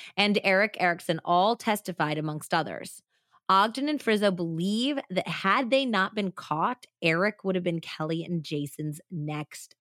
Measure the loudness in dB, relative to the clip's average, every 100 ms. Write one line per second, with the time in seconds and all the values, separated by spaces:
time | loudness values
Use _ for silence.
0 | -8 0 2 4 4 4 2 0 0 0
1 | -2 -4 2 4 4 2 0 -2 -4 -4
2 | -2 -2 -4 -6 -2 -2 -2 -8 -12 -16
3 | _ _ _ _ 4 4 4 2 -2 0
4 | 2 4 4 2 -2 -2 0 0 0 -2
5 | -2 -4 -2 -2 2 2 4 2 4 2
6 | 2 0 -4 -6 -4 0 0 -2 -12 _
7 | 0 2 2 0 -2 0 0 -4 -6 -6
8 | -4 -4 -2 -4 -4 -6 -6 -6 -8 -8
9 | -10 -8 -6 -8 -10 -14 -20 _